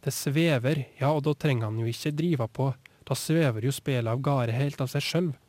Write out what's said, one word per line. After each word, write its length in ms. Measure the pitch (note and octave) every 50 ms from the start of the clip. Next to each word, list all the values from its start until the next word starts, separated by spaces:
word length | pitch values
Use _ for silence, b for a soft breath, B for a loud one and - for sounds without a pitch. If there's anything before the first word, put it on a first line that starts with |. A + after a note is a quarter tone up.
| -
det 100 | C#3+ C3
svever, 680 | - - D3+ C3+ D#3 E3 E3+ D3+ B2+ A2+ C3 D#3+ D3+ B2+ - - -
ja, 100 | C3 C#3
og 140 | D#3 D3+ C#3
da 80 | D#3 D3
trenger 340 | - - D#3 C3+ A#2+ A2+ G#2+
han 120 | G#2+ A2+ A#2
jo 80 | A#2
ikke 240 | A#2 - - D#3 D3
drive 300 | D3 D#3+ F3 E3 B2+ A2+ A2 _
på. 160 | - C3+ C3+ B2+ - B B B B B -
Da 100 | C3+ -
svever 480 | - - D#3 E3 E3 C#3 A#2 A2 G#2
jo 80 | C3 C#3
spelet 400 | - - - C3+ B2 A#2 A2 A2+
av 80 | B2+ C3+
gårde 320 | D3 C#3+ C3+ A#2+ A#2 A2+
helt 260 | B2 C#3 C#3+ C#3+ -
av 80 | C3+ B2+ -
seg 100 | C#3+ -
selv. 300 | - - E3 F#3 E3+ C3+ - _